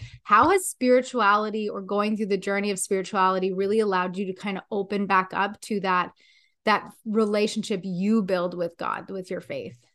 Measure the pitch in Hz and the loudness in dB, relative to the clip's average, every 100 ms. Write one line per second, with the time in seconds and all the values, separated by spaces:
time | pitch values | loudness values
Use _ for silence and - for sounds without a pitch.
0 | - - - 208 302 392 - - 254 254 | -12 -16 4 6 6 4 0 -2 4 4
1 | 254 247 202 208 214 214 208 196 190 202 | 2 2 4 4 2 -4 -4 -6 -4 0
2 | 214 214 202 196 202 196 202 190 - 190 | 0 -2 -2 -2 0 -2 -2 -4 -2 -2
3 | 185 208 185 190 190 185 196 220 214 185 | -2 2 2 2 0 -2 0 2 2 0
4 | 185 180 185 185 208 185 - 208 196 202 | -2 -4 -6 -6 -6 -6 -6 -6 -4 -4
5 | 196 190 185 175 202 208 - 208 190 180 | 2 2 2 -2 -4 -4 -6 -2 0 0
6 | 175 - _ _ _ _ 214 202 - - | 0 -8 _ _ _ _ 0 0 0 -12
7 | 226 214 208 208 208 220 190 196 190 175 | -2 0 2 2 0 -2 -4 -6 -4 -2
8 | 202 226 190 185 180 175 170 - 58 - | 2 2 2 0 0 -2 -6 -4 -4 -4
9 | 190 196 180 175 - 139 101 - _ | -6 -10 -8 -10 -8 -10 -10 -14 _